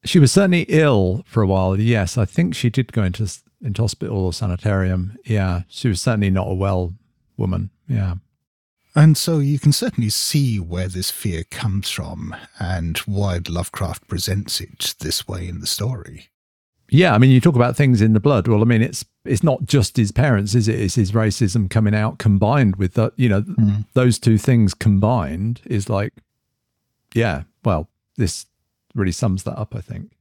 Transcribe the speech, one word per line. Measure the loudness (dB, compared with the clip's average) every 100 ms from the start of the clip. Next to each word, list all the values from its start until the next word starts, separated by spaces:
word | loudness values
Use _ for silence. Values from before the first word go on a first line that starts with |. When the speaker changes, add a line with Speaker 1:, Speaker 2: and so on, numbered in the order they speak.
Speaker 1:
She | 2 4
was | 6
certainly | 6 4 2 2
ill | 2 4 4 2 -2 -4
for | -2
a | 2
while, | 2 0 0
yes. | 0 0 0 -2
I |
think | -2 0 -2
she | 0 -2
did | -2 -4
go | -2
into | -2 -2
s-, | -6 -6 _ _
into | -8 -4
hospital | -4 -4 -6 -2
or | -4
sanitarium. | -4 -6 -4 -2 0 0 -2 -4 -10
Yeah, | -4 -2 0 -4 -6
she | -4 -2
was | -2
certainly | -2 0 0
not | 0 -2
a |
well | -2 -2 -2 -4 -8 _ _ _ -6
woman. | -4 -4 -6 _ -6
Yeah. | -4 -2 -6 _ _ _ _ _ _ _
Speaker 2:
And | 4 6 4
so | 0 0
you | 0 0
can | 2
certainly | 0 -2 -2 -4
see | -2 -2 0 0 -2
where | -4 -6 -6
this | -6 -8
fear | -6 -6 -6 -8
comes | -6 -4 -2 -4
from | -8 -10 -10 -12 -14 -20 -10
and | -6 -4 -4 -6
why | -4 -2 -2 -2 -4
Lovecraft | -6 -6 -6 -8 -8 _
presents | -6 -4 -4 -4 -8
it | -10 -10 -10 -8
this | -8 -8 -8
way | -10 -10
in | -10
the | -8
story. | -4 -4 -6 -12 -20 -20 _ _ _ _ _ _
Speaker 1:
Yeah, | 4 6
I | 6
mean, | 8
you | 8
talk | 6 4
about | 2 2
things | 2 4
in | 4
the | 4
blood. | 4 2 2
Well, | 2
I | 4
mean, | 2
it's, | 0 -4 -14 _
it's | -4 0
not | 0 0
just | 0 0 2 0
his | 0
parents, | 0 2 2 0
is | 0 0
it? | 0
It's | -2
his | 0 0
racism | 2 0 0 0 0 0
coming | 0 2
out | 0 -2 -2
combined | 0 2 2 2 2 0
with | -2
the, | 0 -2 0
you | 0
know, | 0
th-, | 0 0
Speaker 2:
Mm. | 0 0 -2
Speaker 1:
those | 2 2 2
two | 2 2
things | 4 2 2
combined | 2 0 2 2 0 -4 -6 -6 -8
is | -6 -6 -2
like, | -4 -4 _ _ _ _ _ _ _ _ _ _
yeah, | -2 0 -2 -8 _
well, | -2 -2 -4 _ _ -4
this | -4 -4 -16 _ _ _ _
really | -4 -2
sums | -2 -2 -4
that | -6 -10
up, | -10
I | -12
think. | -14 -16 -16 _